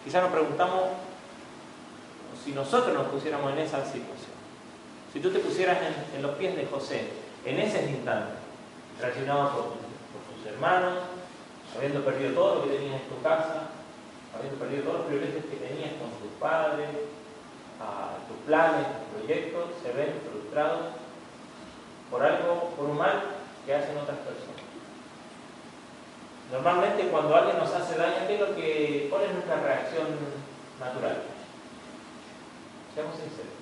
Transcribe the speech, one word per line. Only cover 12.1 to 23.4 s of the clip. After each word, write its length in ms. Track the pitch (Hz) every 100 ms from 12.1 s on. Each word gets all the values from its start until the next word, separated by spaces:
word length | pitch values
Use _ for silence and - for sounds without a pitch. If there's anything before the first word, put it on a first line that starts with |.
| 131 139
todo 220 | 165 190 -
lo 80 | 139
que 120 | 139
tenías 240 | 139 131
en 80 | -
tu 100 | -
casa, 500 | 160 160 160 - - - - - - - - 117
habiendo 220 | 135 135
perdido 240 | 120 143
todos 140 | - 170
los 80 | -
privilegios 380 | 143 - - -
que 200 | - -
tenías 280 | 151 156 -
con 140 | 117 -
tus 80 | - -
padres, 500 | - 160 156 151 147 147 147 - - - - - - -
ah, 400 | 107 101 - - -
tus 100 | - 135
planes, 400 | 156 160 - 151
tus 220 | - - -
proyectos, 480 | - - - 170 170 -
se 100 | 127
ven 200 | 120 147 - -
frustrados 640 | 107 - 147 151 - 170 - - - - - - - - - - - -
por 100 | 123
algo, 480 | 143 - 175 170 170 -
por 80 | 143
un 120 | 147
mal 360 | 180 196 - -